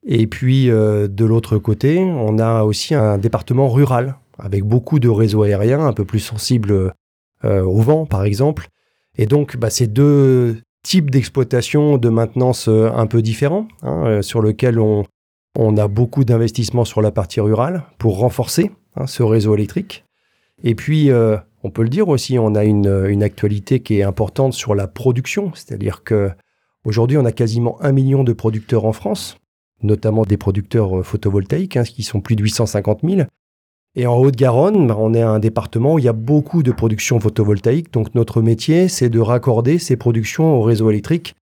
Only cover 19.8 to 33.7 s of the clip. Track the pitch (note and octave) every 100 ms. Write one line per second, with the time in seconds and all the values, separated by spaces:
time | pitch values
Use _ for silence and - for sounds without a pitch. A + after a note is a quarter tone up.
19.8 | - - _ _ _ _ _ _ B2 A2+
20.8 | - D#3 C#3+ B2 A2+ G#2 - _ G#2 -
21.8 | A2+ D3 G3+ C#3 - B2+ A2 G#2 G#2+ G#2
22.8 | G2+ G2 F#2+ G2+ G#2 - G#2 G#2 - C3
23.8 | - G#2+ G2 G2 G#2 - C3+ B2+ - G2+
24.8 | F#2+ - B2 B2 C3 - G3+ - - G#2
25.8 | G2+ - - A2 G2 F2+ _ _ _ _
26.8 | - G#2+ A#2+ D3 A#2+ - A#2 A2+ A#2 -
27.8 | D3 C3+ C3+ C3+ B2+ A2+ A2+ A2 - A#2
28.8 | G#2+ A2 G3+ G#3 - - _ _ _ _
29.8 | G#2 G#2+ A2 G#2+ G#2 G2+ - G2 F#2+ A#2
30.8 | G2+ F#2 F2+ A2 G#2 G2 F#2 D3 F#3+ B2
31.8 | A#2 - G#2+ G#2+ - A2 G#2+ - A2 G#2
32.8 | G2+ G#2+ D#3+ G3 C#3+ _ _ _ _